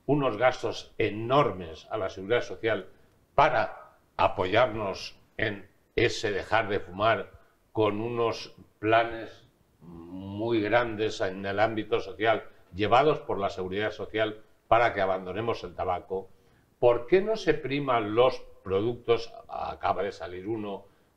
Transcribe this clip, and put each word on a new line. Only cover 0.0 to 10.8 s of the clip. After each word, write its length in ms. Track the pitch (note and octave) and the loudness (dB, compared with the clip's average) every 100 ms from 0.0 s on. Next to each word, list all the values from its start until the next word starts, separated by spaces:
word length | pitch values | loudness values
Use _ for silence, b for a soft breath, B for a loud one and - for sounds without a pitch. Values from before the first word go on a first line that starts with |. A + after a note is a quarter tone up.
| - | -2
unos 320 | D3 C3+ G#2 | 0 0 2
gastos 560 | B2+ - A2 F#2+ - - | 2 2 -4 -6 -8 -2
enormes 880 | G#2 G#2 A2+ C3+ C3 F#2 E2+ D#2+ - | -2 -2 0 2 2 0 -10 -12 -8
a 80 | A2 | -6
la 100 | F#2+ | -6
seguridad 320 | - F#2+ A#2+ | -6 0 0
social 460 | G#2 F#2+ A2+ G#2 F#2 b b b _ | 0 -4 -2 -2 -4 b b b _
para 600 | - D3 B2 G#2 - - _ _ - | 4 4 4 0 -4 -18 _ _ 0
apoyarnos 960 | - - F#2 G#2+ B2 A2 G2+ F2 - - _ - | 0 2 2 4 4 2 -6 -6 -10 -16 _ -4
en 320 | A2 G2+ - _ _ | -4 -4 -12 _ _
ese 380 | - A2+ - G#2+ | 0 0 0 -4
dejar 360 | F#2+ - G#2+ G#2 | -4 0 0 2
de 120 | G2 | -2
fumar 500 | - F2+ A2 A2 - - b b _ | -4 0 2 2 -2 -14 b b _
con 280 | - G#2+ G#2 | 0 0 0
unos 540 | A#2 A#2+ A#2 A2 - - F#2+ - | -4 -2 -2 -2 -10 -18 -20 -6
planes 640 | G#2+ A2+ A#2 A2+ G#2+ - _ _ _ _ | 2 4 2 -4 -12 -16 _ _ _ _
muy 800 | E2 E2+ E2+ F#2+ G2 G2+ A2+ A#2 | -20 -18 -14 -12 -10 -4 0 0
grandes 600 | G#2 A#2 | 4 2